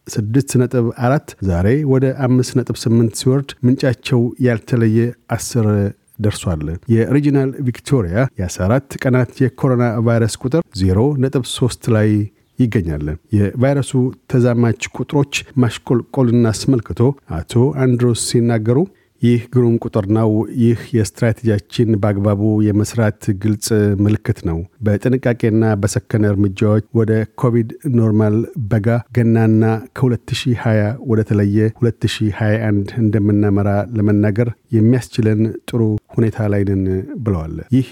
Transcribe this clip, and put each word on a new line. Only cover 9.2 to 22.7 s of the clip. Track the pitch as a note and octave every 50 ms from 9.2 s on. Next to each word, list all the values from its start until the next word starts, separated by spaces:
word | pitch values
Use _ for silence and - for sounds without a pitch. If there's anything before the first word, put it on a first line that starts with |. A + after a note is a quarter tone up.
| B2+ - -
የኮሮና | - C3+ A#2+ - - - C3+ B2+ A#2+ A#2+ A#2+ G#2+ A#2+
ቫይረስ | A2+ A#2 A#2 A2+ A2+ A2 -
ቁጥር | - - B2+ C#3 D#3+ E3+ _ -
ዜሮ | G2 F#2+ F#2 F#2 G2+ A#2+ C#3+ D3+
ነጥብ | C3+ B2+ C3+ - C#3 A#2+ -
ሦስት | - - C3+ A#2 - - - -
ላይ | A2+ G#2+ G#2+ A2 G#2+ G#2 G#2 G#2 _ _ _ _ _ -
ይገኛል። | B2+ A2+ G2+ A2+ E2+ E2 D#2 D2 D2 D2+ D#2+ - _ -
የቫይረሱ | G#2+ G2+ G2+ F#2+ - B2 A#2+ C#3 C#3+ C#3 B2 - - C3 B2 C3 - - _
ተዛማች | - - B2+ A#2+ B2 A#2+ A#2+ A#2+ A#2 A2 - - - -
ቁጥሮች | - C3 - - C#3+ C3 - - - - - - C3
ማሽቆልቆልን | B2+ A#2+ - - - - C#3 A#2 - - - C#3 C3 A#2+ A#2 A#2+ A#2+
አስመልክቶ | A2+ G#2+ - - - C3+ A#2 - - F2 - A#2 C3+ C#3 - _ - E2
አቶ | D#2+ - - - A#2 A#2+ C#3+ D3+ C3+
አንድሮስ | C3 B2+ B2 A#2 B2 B2 A#2 - -
ሲናገሩ፣ | - - B2 A#2 A#2 A#2 A2+ G#2+ A2+ A#2+ C#3 F#3 G3 _ _ _ _ _ -
"ይህ | A#2+ A#2 A#2+ A#2+ A2
ግሩም | - - B2 B2 A#2 A#2
ቁጥር | A2+ - A2+ - A2+ F#2+ G2
ነው። | G#2+ A2 A2+ A2 G#2+ G#2+ A2+ - -
ይህ | B2+ A#2 A#2 A#2 - - -
የስትራቴጂያችን | - A2+ G#2 G2 - - B2 A#2 G#2+ - - A2+ G#2 G#2 - - - - A#2 G#2+ A2+
በአግባቡ | G2+ G#2 G#2+ G#2 G2 G2+ G#2 G#2 G2 G#2 A2 G#2+ G#2+
የመስራት | G#2+ G#2+